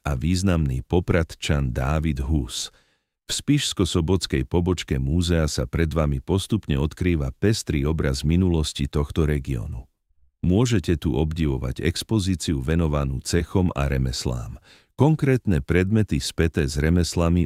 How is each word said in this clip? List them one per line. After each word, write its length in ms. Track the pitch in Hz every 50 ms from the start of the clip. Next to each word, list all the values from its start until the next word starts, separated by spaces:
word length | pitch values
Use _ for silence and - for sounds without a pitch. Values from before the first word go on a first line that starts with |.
a 160 | - 73 71
významný 640 | 62 64 82 92 90 92 95 87 82 78 69 64 65
Popradčan 880 | - - 82 90 90 - 92 85 80 - - - - - 80 71 69 64
Dávid 480 | 60 65 64 69 78 80 78 82 73 67 65
Hus. 480 | 67 78 73 64 60 - - - - - _ _ _ _ _ _ _ _ _ _ -
V 160 | - - -
spišsko-sobotskej 960 | - 147 147 - - - - 95 - - 92 82 78 95 92 - - - 69 65 -
pobočke 480 | - 87 87 90 90 - - - 78
múzea 480 | 67 65 67 78 90 87 82 85 82 78
sa 240 | 73 - - 64 65
pred 160 | - 73 82
vami 320 | 78 76 80 78 73 71
postupne 640 | 67 - - 90 98 - - 117 104 - - 71 67
odkrýva 480 | 71 76 - - 85 90 85 78 69 65 -
pestrý 480 | - - 101 113 - - - 78 73 69
obraz 400 | 76 80 78 71 69 67 69 -
minulosti 640 | 76 82 90 95 90 85 80 76 - - - 71 -
tohto 400 | - 76 71 - - 87 80 73
regiónu. 560 | 76 71 67 69 65 58 52 - - 62 - - _ _ _ _ _ _ _ _ _ _
Môžete 560 | - 85 90 104 131 120 120 95 - - 87
tu 160 | 73 - 82 58
obdivovať 720 | 65 82 78 78 80 78 73 65 62 57 64 65 - -
expozíciu 720 | 85 - - - - 113 110 87 98 92 80 - - 80
venovanú 640 | 67 64 71 82 85 85 76 73 73 69 67 65 62
cechom 480 | - - - 87 85 - - 98 90 - -
a 80 | - 69
remeslám. 720 | 69 67 67 65 64 60 - - 64 62 60 57 57 - - - - - - _ _ _
Konkrétne 640 | - 127 156 160 - - 135 131 123 - 107 90 71
predmety 560 | 71 - 80 90 92 95 110 110 104 - 80
späté 480 | 69 - - - - 82 80 - - 76
s 160 | 64 - 73
remeslami 640 | 73 80 87 87 85 - - 87 85 85 87 87 82